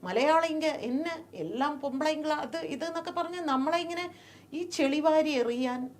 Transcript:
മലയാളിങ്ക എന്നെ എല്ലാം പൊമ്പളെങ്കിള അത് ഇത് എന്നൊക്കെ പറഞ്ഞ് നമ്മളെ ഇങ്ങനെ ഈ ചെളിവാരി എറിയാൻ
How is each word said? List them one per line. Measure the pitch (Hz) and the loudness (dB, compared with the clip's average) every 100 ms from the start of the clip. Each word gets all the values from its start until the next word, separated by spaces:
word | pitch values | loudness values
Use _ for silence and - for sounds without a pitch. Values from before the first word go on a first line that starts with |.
മലയാളിങ്ക | 180 196 277 320 330 311 | 0 2 6 4 4 0
എന്നെ | 311 302 233 262 339 330 - | 0 0 -2 -2 -2 -6 -10
എല്ലാം | - 165 220 277 294 | -8 -6 -2 -2 -2
പൊമ്പളെങ്കിള | 277 262 311 311 311 | -4 -2 0 0 0
അത് | 302 285 330 | -2 -2 -6
ഇത് | 320 269 | -6 -6
എന്നൊക്കെ | 330 330 330 | -4 -4 -4
പറഞ്ഞ് | 349 339 359 | -4 -4 -4
നമ്മളെ | 320 262 277 339 | 0 2 2 0
ഇങ്ങനെ | 339 339 349 - - - - | 0 -4 -6 -10 -20 -20 -10
ഈ | 302 | -6
ചെളിവാരി | 349 - 277 294 311 311 311 | -6 2 2 4 4 4 4
എറിയാൻ | 277 240 240 254 247 254 - | 2 0 0 0 -2 -6 -10